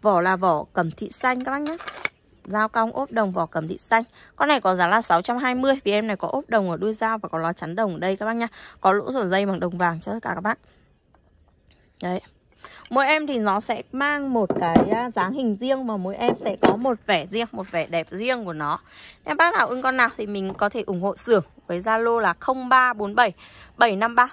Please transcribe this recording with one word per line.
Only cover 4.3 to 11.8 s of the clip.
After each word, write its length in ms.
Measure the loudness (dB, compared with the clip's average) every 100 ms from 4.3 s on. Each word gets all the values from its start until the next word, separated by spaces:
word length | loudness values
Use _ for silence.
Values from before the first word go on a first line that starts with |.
| -4
Con 120 | 2
này 140 | 2
có 140 | 2 2
giá 120 | 4
là 140 | 4
sáu 200 | 4 2
trăm 160 | 2 -2
hai 180 | 0 0
mươi, 240 | 2 2
vì 80 | 2
em 160 | 0 0
này 80 | -4
có 120 | -4
ốp 220 | -4 0
đồng 220 | 0 0
ở 60 | -2
đuôi 160 | -4
dao 240 | -2 -2 -2
và 120 | -4
có 80 | -4
lá 160 | -4
chắn 220 | -4 -8 -2
đồng 180 | -2
ở 60 | -2
đây 160 | -2 -2
các 100 | -2
bác 80 |
nhá. 140 | -4 -4 -8 -20 0
Có 100 | 2
lỗ 200 | 4 2
rửa 160 | -2 0
dây 180 | 0 0
bằng 140 | 0
đồng 180 | -2 0
vàng 220 | 0 0 -6
cho 60 |
tất 80 | -8
cả 100 | -6 -4
các 60 |
bác. 180 | -4 -4 _ _ _ _ _ _ _ _ _ _ _ _